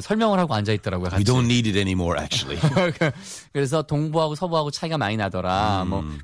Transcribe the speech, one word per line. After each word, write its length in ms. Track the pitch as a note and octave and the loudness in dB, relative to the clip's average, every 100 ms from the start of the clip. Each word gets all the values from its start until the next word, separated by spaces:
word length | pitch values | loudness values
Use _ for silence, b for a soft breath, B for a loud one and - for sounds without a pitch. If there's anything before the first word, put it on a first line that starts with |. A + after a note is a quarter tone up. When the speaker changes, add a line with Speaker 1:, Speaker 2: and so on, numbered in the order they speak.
Speaker 1:
설명을 340 | - A3 A3+ F#3+ | -2 2 4 2
하고 160 | E3+ | 2
앉아 200 | G#2+ G#2 | 0 0
있더라고요, 340 | G#2+ G#2 F2+ F2+ | 0 -2 -4 -2
Speaker 2:
We 120 | F#2+ | 2
Speaker 1:
같이. 20 | G2+ | 4
Speaker 2:
don't 200 | B2+ A#2+ | 4 4
need 220 | A#2+ A2 | 2 2
it 120 | G2 | 2
anymore, 420 | F#2+ F#2 F2 D2 | 2 0 0 -2
actually. 400 | D#2+ - - E2+ | -2 -4 -4 0
Speaker 1:
<laughs> 880 | D#3 D3+ F3 - D#3 E3 - - - | 2 2 0 0 -2 -2 -14 -16 -8
그래서 300 | C#3+ C3+ D#3+ | -2 0 0
동부하고 540 | D3+ D3 D#3 D#3+ D#3 D3+ | 0 -2 0 0 -2 -2
서부하고 340 | F3+ E3 D3 | -2 0 -2
차이가 300 | - E3 D#3 | -4 -4 -2
많이 180 | G2+ A2 | 0 0
나더라. 640 | G2 F#2 F2+ F#2+ G#2+ G2 | -2 -2 0 0 2 2
Speaker 2:
음. 80 | F#2+ | 0
Speaker 1:
뭐 140 | G2 D#2 D2 | -2 -4 -8